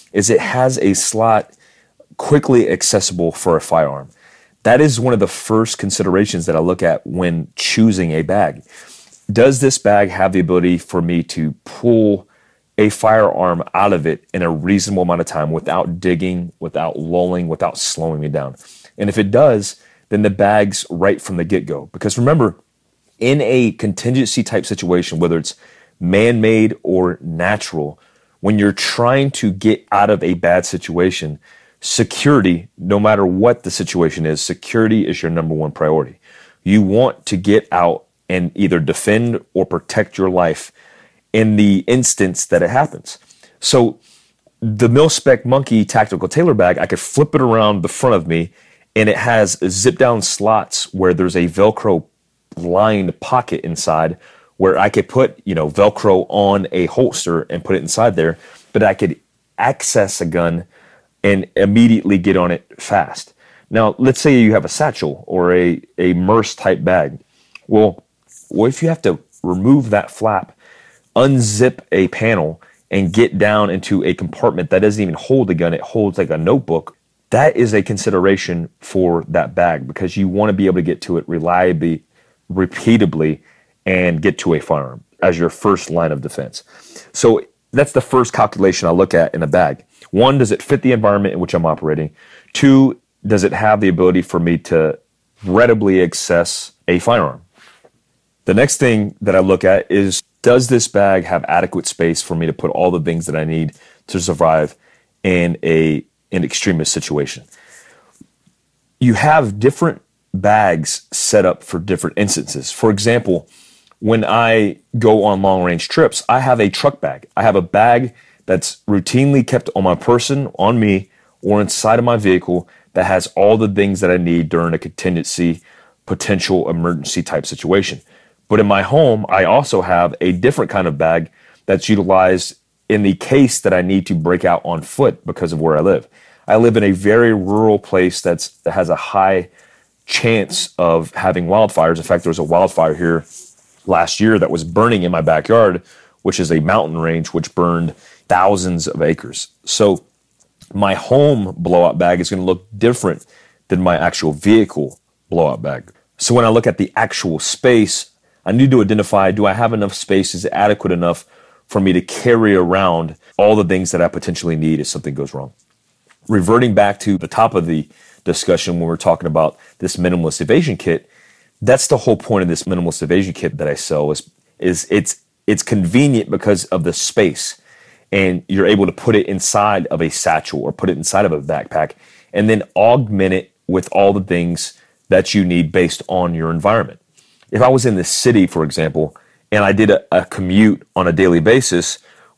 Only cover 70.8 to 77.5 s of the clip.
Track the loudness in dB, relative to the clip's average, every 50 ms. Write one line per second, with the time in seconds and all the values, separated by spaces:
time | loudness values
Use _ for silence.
70.8 | _ _ _ _ _ _ 0 2 2 4 4 2 0 0 0 2 0 0 0 -4
71.8 | _ -2 0 0 0 0 -2 -2 -2 0 0 0 -2 -4 -6 -10 _ _ _ _
72.8 | _ -6 -4 -2 -2 0 2 2 2 2 2 0 0 2 2 2 0 0 -2 -6
73.8 | -4 -2 -2 -2 0 -2 -2 -4 -6 -10 -6 0 0 0 0 -2 -4 0 0 2
74.8 | 2 2 0 0 -2 -4 -4 -6 -2 0 0 0 2 0 0 -2 0 -2 -2 -4
75.8 | -8 -6 -4 -2 -2 -2 -2 -2 -2 -2 -2 -2 0 0 0 0 0 -2 -4 -4
76.8 | -4 -8 _ _ _ _ _ _ _ -2 0 2 2 2